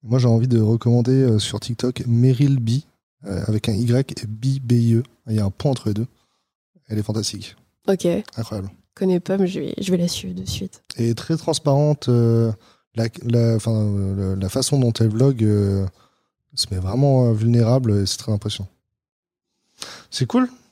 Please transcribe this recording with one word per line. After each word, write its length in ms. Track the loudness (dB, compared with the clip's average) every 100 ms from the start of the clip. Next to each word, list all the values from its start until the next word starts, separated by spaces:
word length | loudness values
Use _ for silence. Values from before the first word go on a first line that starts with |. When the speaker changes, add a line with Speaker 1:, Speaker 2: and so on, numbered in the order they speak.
Speaker 1:
Moi 160 | 0 2
j'ai 80 | 4
envie 220 | 4 4
de 120 | 2
recommander, 520 | 4 2 4 2 4
euh, 260 | 4 4 2
sur 220 | 0 -6
TikTok 420 | -8 -4 -4 -4 -2
Meryl 500 | 2 4 4 2 2
B, 120 | 0 -2 -4 _ _ _ -8
euh, 180 | -6 -2
avec 220 | -2 -2
un 40 |
Y 380 | -2 0 0 0
et 140 | -6 -10
B, 320 | -6 -4 -4
B-I-E. 420 | 0 2 4 2 0 _ -6
Il 80 | -2
y 20 |
a 60 |
un 60 | -2
point 200 | -2 -2
entre 180 | -2 -2
les 60 |
deux. 120 | -4 -6 _ _ _ _ _ _ _ _
Elle 100 | -6
est 40 |
fantastique. 500 | -4 -4 -4 -8 -16 -20 _ _ -4
Speaker 2:
Ok. 200 | -2 0 -2 -6 -10
Speaker 1:
Incroyable. 340 | -8 -8 -10
Speaker 2:
Je 260 | -14 _ -6
connais 220 | -2 0
pas, 160 | -2 0
mais 80 | 0
je 140 | -2
vais, 140 | -8 -8
je 100 | -2
vais 40 | 0
la 100 | 0
suivre 260 | -4 -10
de 100 | -10
suite. 380 | -10 -8 -10 -14 _ -4
Speaker 1:
Et 180 | -2
très 220 | -2 -4 -4
transparente, 720 | -2 -2 0 2 2 0 0
euh, 420 | 2 4 2 0 -2 _ _ _ -6
la, 80 | -6 -6
la, 300 | -2 0 2
enfin, 180 | 0 0
euh, 600 | -2 0 -2 -2 -2 -4
la, 60 | -4
la 80 | -4
façon 320 | -4 -2 2
dont 120 | 0
elle 140 | 2 0
vlog, 340 | 2 2 2
euh, 420 | 2 2 2 0 -2 -8 _ _ _ _ _
se 120 | -8 -6
met 60 | -4
vraiment, 460 | -4 0 4 4 4
euh, 40 |
vulnérable 600 | 2 4 4 4 2 2
et 140 | 2 0
c'est 100 | -4
très 160 | -4
impressionnant. 380 | -4 -4 -8 -12 _ _ _ _ _ _ _ _ _ _ _ -18 -18 -14
C'est 160 | -6 0
cool. 220 | 0 0 -4 _